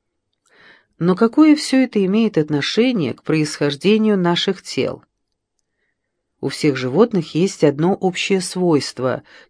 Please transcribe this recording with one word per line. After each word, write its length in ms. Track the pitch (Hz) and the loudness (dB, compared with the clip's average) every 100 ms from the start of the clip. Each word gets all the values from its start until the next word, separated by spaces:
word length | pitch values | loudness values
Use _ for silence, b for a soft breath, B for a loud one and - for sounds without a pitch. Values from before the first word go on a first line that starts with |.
| _ _ _ _ _ b b b b _ | _ _ _ _ _ b b b b _
Но 180 | 170 185 | -2 2
какое 400 | 226 233 311 302 | 2 4 4 4
все 280 | - 262 | 2 0
это 200 | 247 214 185 | 2 0 0
имеет 320 | 208 226 - | 2 2 0
отношение 760 | 151 147 139 - 247 233 135 | 0 -2 -2 0 0 0 -4
к 100 | - | -6
происхождению 920 | - 156 151 - 143 143 185 214 214 202 | -4 -2 -2 -2 -4 0 2 2 2 2
наших 440 | 175 175 - 185 | 0 0 -2 -6
тел? 420 | - - 123 - _ _ _ _ _ _ _ _ _ _ _ _ _ _ | -6 -4 -4 -6 _ _ _ _ _ _ _ _ _ _ _ _ _ _
У 80 | 135 | -10
всех 280 | - 156 131 | -2 -2 -2
животных 580 | 127 143 240 196 156 151 | -2 0 0 0 -4 -2
есть 280 | 190 - | -2 0
одно 300 | 151 135 170 | 0 2 -2
общее 460 | 196 185 180 - 196 | 0 -4 -4 -4 -4
свойство, 840 | 180 180 180 147 - - 127 120 b b b | -4 -2 0 0 -2 -6 -4 -4 b b b